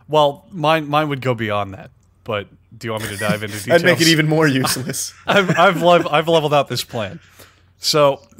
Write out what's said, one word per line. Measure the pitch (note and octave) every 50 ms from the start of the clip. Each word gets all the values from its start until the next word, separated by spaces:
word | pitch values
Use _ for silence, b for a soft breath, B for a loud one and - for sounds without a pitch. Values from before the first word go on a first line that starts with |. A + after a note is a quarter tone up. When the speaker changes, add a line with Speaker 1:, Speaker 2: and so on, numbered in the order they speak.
| _
Speaker 1:
Well, | - D3 D3+ D3 C#3+ C#3 - - -
mine, | G3+ F3+ D3 D3+ D#3+ D#3+ D3+ C#3+
mine | C#3+ D3+ D#3 D3
would | C#3+ C3
go | A#2 C3 B2
beyond | A2 A#2 G#2 G#2 G#2 G2+ G2 F#2+
that. | - D#2 - _ _ _ _ _ _
But | - - A2 G2+ G2 - - _ _ _ - A2+
do | -
you | A2+
want | A2 A2
me | A2 G#2
to | G#2
dive | G2 A2 G#2 G#2 G#2
into | A2 G#2 G2+
Speaker 2:
<laughs> | G#2 G2 - E3
I'd | E3+
make | F3 F#3 F3
it | A#2+
Speaker 1:
details? | E3 E3
Speaker 2:
even | E3 D3+ D#3 D3+
more | D3+ D#3+ D#3+
useless. | D3+ C3 C3 C3 D3 - C3 B2+ D#3+ - - - - - -
Speaker 1:
<laughs> | -
I've, | - - - F#3+ F#3 E3 -
I've | E3+ G3 F3+ D#3
lev-, | E3 F3 F3 E3+ E3
I've | F3 D3 D#3 D#3+ E3
leveled | E3 D#3+ D3 D3 D3
out | C#3+ C3+ -
this | B2 A#2 -
plan. | - - A#2 G#2 F#2+ - - B B B B B B B B B B B _
So, | - - - D3+ D3 C#3 C#3 - - _ _